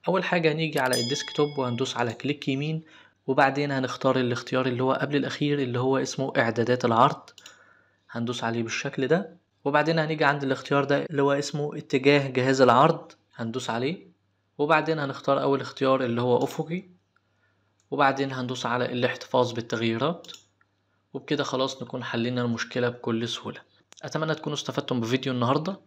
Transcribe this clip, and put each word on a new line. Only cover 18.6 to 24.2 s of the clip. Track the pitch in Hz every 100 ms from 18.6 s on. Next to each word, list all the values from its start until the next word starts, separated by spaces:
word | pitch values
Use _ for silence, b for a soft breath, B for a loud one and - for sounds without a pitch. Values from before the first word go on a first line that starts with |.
| 117
على | 123
الاحتفاظ | 123 123 123 - - 131 120
بالتغييرات. | 113 113 113 113 113 143 175 - - _ _ _ _ _ _ _
وبكده | 139 - 143
خلاص | 135 131 131 -
نكون | 120 127
حلينا | 120 123 117 123
المشكلة | 120 113 - 127 120
بكل | 120 - 113 120
سهولة. | - - - _ b _ -
اتمنى | 147 156